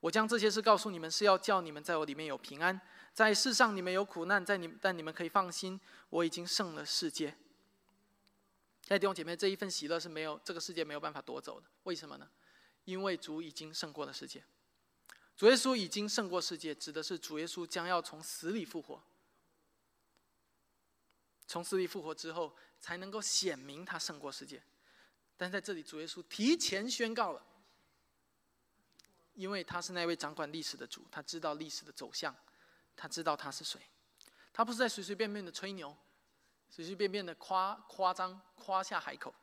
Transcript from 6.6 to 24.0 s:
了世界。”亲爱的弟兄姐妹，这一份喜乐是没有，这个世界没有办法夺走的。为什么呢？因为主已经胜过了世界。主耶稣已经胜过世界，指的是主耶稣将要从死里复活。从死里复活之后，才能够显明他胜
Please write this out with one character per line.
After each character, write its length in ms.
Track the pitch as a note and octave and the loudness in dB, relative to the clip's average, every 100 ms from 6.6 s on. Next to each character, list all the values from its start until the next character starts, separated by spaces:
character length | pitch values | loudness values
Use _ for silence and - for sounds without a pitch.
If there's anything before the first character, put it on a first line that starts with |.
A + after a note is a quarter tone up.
| F#3+ | 0
了 120 | D3+ D3 | -4 -2
世 240 | - E3+ | 0 0
界。” 260 | D3 D3+ - _ _ _ _ _ _ _ _ _ _ _ _ _ _ | 0 -4 -4 _ _ _ _ _ _ _ _ _ _ _ _ _ _
亲 100 | - | 0
爱 60 | G3 | 2
的 0 | |
弟 80 | G3 | 4
兄 80 | |
姐 80 | F3+ | 0
妹， 140 | D#3+ E3+ | -6 0
这 100 | G3+ | 0
一 80 | |
份 160 | G3 G3 | 2 -2
喜 160 | F3 D3 | -4 -2
乐 120 | E3 | -2
是 100 | E3+ | -2
没 140 | D#3 | -6
有， 160 | D#3 D3+ | -6 -6
这 80 | - | -8
个 60 | E3+ | -8
世 160 | D#3+ | -6
界 80 | E3 | -4
没 100 | D3+ | -2
有 60 | D3 | -2
办 120 | D#3 | -6
法 100 | D3 | -8
夺 180 | C3 B2+ | -8 -8
走 200 | - C#3 | -8 -14
的。 80 | - _ | -16 _
为 100 | - | -6
什 120 | E3 D#3 | -6 -6
么 100 | C#3+ | -14
呢？ 120 | D3 _ _ - - _ | -16 _ _ -20 -20 _
因 200 | - F#3 | -8 -2
为 120 | G3 F3 | -2 -2
主 240 | - D#3 | -4 -6
已 80 | E3 | -6
经 240 | - D#3 | -10 -10
胜 200 | D#3+ D#3+ | -6 -8
过 120 | D3 | -6
了 80 | C#3 | -6
世 140 | C3+ C#3 | -6 -10
界。 160 | - - _ _ _ _ _ _ - _ - | -14 -18 _ _ _ _ _ _ -20 _ 6
主 100 | G#3 | 10
耶 80 | |
稣 220 | B3+ C4 B3+ | 10 8 2
已 100 | F3+ | 2
经 200 | G#3 G#3 | -2 0
胜 220 | G#3 G3+ | 0 0
过 120 | F3 | 0
世 180 | E3 E3 | -2 -4
界， 160 | D#3+ | -6
指 160 | D3 - | -6 -6
的 100 | D#3 | -6
是 160 | D#3 F3 | -4 -6
主 220 | - D#3 | -6 -6
耶 80 | E3 | -4
稣 180 | - | -6
将 220 | E3+ F3+ F3 | -6 -4 0
要 160 | F3+ | 0
从 180 | E3 D#3 | 0 -10
死 300 | D#3+ - E3 | -10 -6 -4
里 140 | A3 | -2
复 180 | D#3+ E3+ | -4 -8
活。 180 | C#3+ C#3+ _ _ _ _ _ _ _ _ _ _ _ _ _ _ _ _ _ _ _ _ _ _ _ _ - | -8 -14 _ _ _ _ _ _ _ _ _ _ _ _ _ _ _ _ _ _ _ _ _ _ _ _ -8
从 160 | E3+ | -6
死 140 | F3 F#3+ | 0 0
里 100 | F3+ | 0
复 160 | G3+ | -2
活 100 | D#3 | -8
之 200 | D#3 E3 | -8 -8
后， 240 | D#3+ D#3+ - - _ | -4 -6 -6 -20 _
才 160 | - F3 | -8 -8
能 120 | F#3+ | -6
够 140 | G#3+ | -4
显 340 | G3+ - F#3 C#3+ | 0 2 2 -2
明 280 | C3+ C#3+ | -8 -12
他 120 | F#3 | -8
胜 220 | E3 | -6